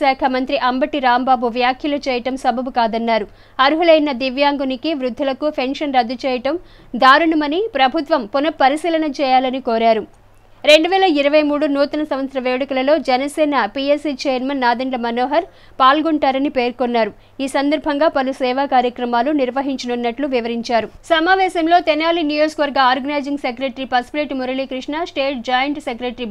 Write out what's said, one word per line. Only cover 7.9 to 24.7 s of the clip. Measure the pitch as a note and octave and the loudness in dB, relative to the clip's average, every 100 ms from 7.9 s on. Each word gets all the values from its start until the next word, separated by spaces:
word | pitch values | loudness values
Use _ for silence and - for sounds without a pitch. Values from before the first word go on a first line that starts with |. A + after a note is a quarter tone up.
| D#4+ C#4+ D#4 G#3 C#4 | 0 0 -2 0 -2
పునఃపరిశీలన | D#4 D#4 C4 D4+ E4+ D#4+ D#4 C4 | -2 2 2 2 0 0 -2 -2
చేయాలని | C4+ B3+ C4 C4 B3+ | 2 2 2 -4 -2
కోరారు. | A3+ A3+ A3 - _ _ _ _ - C4+ | 0 2 2 -2 _ _ _ _ -2 6
రెండు | D#4 E4+ | 6 6
వేల | F#4+ F#4+ D4 | 4 4 2
ఇరవై | C#4+ D4+ D4 | 4 4 2
మూడు | D4 D4+ C#4 | 0 0 0
నూతన | C#4+ D4+ D4+ | 0 -2 -4
సంవత్సర | C4+ C4+ C4+ B3+ | -4 -4 -4 -2
వేడుకలలో | B3+ C#4 C4 C4 D#4 C4 | -2 -2 0 2 2 2
జనసేన | B3+ C#4+ D#4+ D4+ C4+ A#3 C#4 | 0 0 0 2 2 0 -2
పీఎస్సీ | C#4 D4 D#4 C4 | 0 0 -2 -4
చైర్మన్ | D4 B3+ C4 C#4 A#3+ | -2 -2 -2 0 0
నాదెండ్ల | A#3+ C4 B3+ A#3 | 0 -2 -4 -2
మనోహర్ | A#3 B3+ D4+ F#4 - - - | -2 0 0 -2 -12 -16 2
పాల్గొంటారని | B3+ D4+ D#4+ D4+ D4 C4 C#4+ C4 | 4 4 2 0 0 0 -2 0
పేర్కొన్నారు. | A#3+ A#3+ A#3+ A#3 G#3 - - - | -2 -2 -2 0 -2 -4 -18 -8
ఈ | C4+ | -4
సందర్భంగా | C#4+ C#4 D4+ D#4 C#4+ D#4+ C#4+ | 0 0 0 -2 0 0 2
పలు | C4 C4 | -2 -2
సేవా | B3+ B3+ C#4 | -2 -2 2
కార్యక్రమాలు | C4 B3 A#3+ A#3+ A#3+ C4 D4+ | 2 2 -2 -2 0 0 0
నిర్వహించనున్నట్లు | B3 B3+ C#4 C4 B3 A#3+ A#3+ A#3 C#4+ | 0 -2 -4 -4 -4 -4 -4 -4 -2
వివరించారు. | B3+ A#3 A#3 A3+ A#3 G#3+ - - | -2 -2 -6 -2 -2 -2 -12 -2
సమావేశంలో | E4 E4+ F#4+ F#4+ F4+ D#4+ F4 F4 | 0 2 2 2 0 2 2 2
తెనాలి | D4+ D#4+ E4+ D4 | 0 0 0 0
నియోజకవర్గ | D4+ D#4 D#4 C#4+ C4+ B3+ | 0 0 0 -2 2 2
ఆర్గనైజింగ్ | C4+ C4+ D4 C#4 C#4+ C4+ | 2 -2 -4 -4 -4 -6
సెక్రటరీ | A#3+ C4+ C4 C4 | -4 -6 -6 -2
పసుపులేటి | B3+ B3 D4+ D4 C4+ | -2 -2 -6 -4 -4
మురళీకృష్ణ, | B3+ C4 C4 | -4 -6 -6